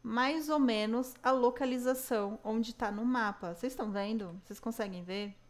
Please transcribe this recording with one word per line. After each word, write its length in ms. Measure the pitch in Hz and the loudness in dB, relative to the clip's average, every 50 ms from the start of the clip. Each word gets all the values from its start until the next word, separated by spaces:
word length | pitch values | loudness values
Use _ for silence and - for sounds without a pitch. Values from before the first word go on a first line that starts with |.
Mais 480 | - 233 220 240 254 269 311 320 302 302 | -6 -2 0 2 2 2 2 0 0 2
ou 80 | 311 | 4
menos 560 | 302 269 247 220 214 214 214 226 247 254 254 - - | 4 6 4 4 2 2 2 0 0 -2 -4 -8 0
a 80 | - 247 | 2 4
localização 1080 | 262 262 240 247 247 - 277 254 254 254 247 254 262 254 254 - 247 214 202 202 220 214 - | 4 6 4 4 4 2 0 0 0 2 2 0 0 0 0 0 0 0 0 -2 -4 -6 -4
onde 300 | 214 220 226 226 233 226 | -2 0 0 0 -2 -2
tá 180 | - 240 208 | -4 -4 -2
no 140 | 208 208 233 | -2 0 0
mapa. 480 | 247 254 247 220 202 202 - - 170 175 | 2 2 2 0 0 -2 -4 -6 -8 -6
Vocês 180 | - - 262 | -4 -6 -6
estão 200 | 262 - 220 214 | -4 -4 -4 -2
vendo? 440 | 196 202 196 208 220 226 202 175 165 190 - | -2 -2 -2 -2 -2 -4 -4 -6 -10 -14 -14
Vocês 160 | - 202 - | -14 -16 -6
conseguem 440 | - 226 226 - 220 196 185 180 175 | -6 -6 -4 -2 -4 -4 -4 -8 -6
ver? 340 | 180 190 202 208 202 196 - - | -6 -4 -4 -4 -6 -10 -14 -20